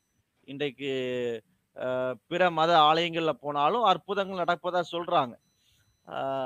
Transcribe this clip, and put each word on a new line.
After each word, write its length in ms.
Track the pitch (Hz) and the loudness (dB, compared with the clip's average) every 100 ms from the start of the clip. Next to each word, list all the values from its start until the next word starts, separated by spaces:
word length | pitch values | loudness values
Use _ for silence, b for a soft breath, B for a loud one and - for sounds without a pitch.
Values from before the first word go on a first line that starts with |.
| _ _ _ _ | _ _ _ _
இன்றைக்கு, 500 | - 139 147 123 139 131 127 123 120 113 - _ _ - | -16 -6 -6 -4 -4 -4 -2 -4 -4 -6 -12 _ _ -8
அ, 380 | 127 127 127 123 _ | -4 -2 -4 -6 _
பிற 240 | 170 180 | 0 2
மத 260 | 160 160 170 | 2 4 6
ஆலயங்கள்ல 500 | 151 160 170 165 160 | 6 4 0 0 -2
போனாலும் 540 | 135 143 143 147 233 | -2 -4 0 0 2
அற்புதங்கள் 600 | 208 170 - 202 190 185 | 2 2 0 -4 -4 -2
நடப்பதா 360 | 170 170 180 175 165 | -2 -2 -2 -2 -2
சொல்றாங்க. 420 | 170 175 170 127 - _ _ _ _ _ _ - | -6 0 2 2 -6 _ _ _ _ _ _ -12
அ, 60 | - 135 135 | -6 -4 -4